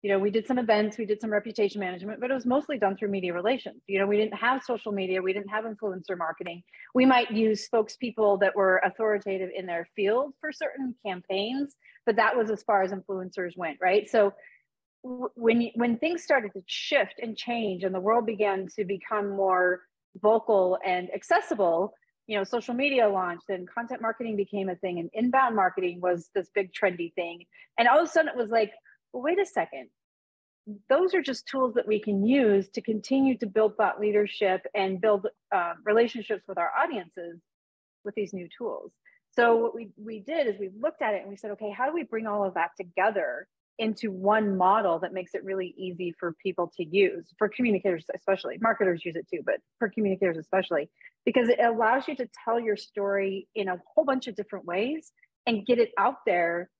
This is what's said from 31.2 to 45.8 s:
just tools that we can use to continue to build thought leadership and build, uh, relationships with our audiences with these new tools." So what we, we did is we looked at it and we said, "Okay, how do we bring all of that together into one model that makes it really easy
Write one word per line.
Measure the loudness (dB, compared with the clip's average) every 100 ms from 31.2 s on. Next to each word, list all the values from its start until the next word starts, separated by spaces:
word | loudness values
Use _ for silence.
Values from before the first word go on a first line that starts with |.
just | -2 -8 -6
tools | 0 0
that | 0 0
we | -2
can | 0 0 4
use | 4 6 4 2
to | -6
continue | -4 -6 0 2 4 2
to | 0
build | 2 2 4
thought | 0 2
leadership | 0 2 0 0 0 0 -2
and | -2 -2 0
build, | 2 2 0 _ _
uh, | -2 -2 -4
relationships | 2 2 2 -2 -6 -6 -6
with | -4
our | -2 0
audiences | 0 -2 -8 -14 -14 -14 _ _ _ _ _ _ -10
with | -6
these | -6
new | -6 -12 -10
tools." | -8 -8 -12 _ _ _ _
So | 2 4 4
what | 2 -4
we, | -14 -16
we | -14 -12
did | -6 -2 -2
is | -2
we | -8 -4
looked | -4 -2
at | -2
it | -2
and | -6
we | -12
said, | -10
"Okay, | -8 -8
how | -2 -2
do |
we | -2
bring | -6 -6 -4
all | -2 -2
of |
that | -2 -4 -4
together | -8 0 2 2 -4 -6 -12 _ _ -6
into | -4 -2 -6
one | 0 2 4 2 4
model | 4 4 2 0
that | -2
makes | -6 -8
it | -8
really | -6 -6 -6
easy | -8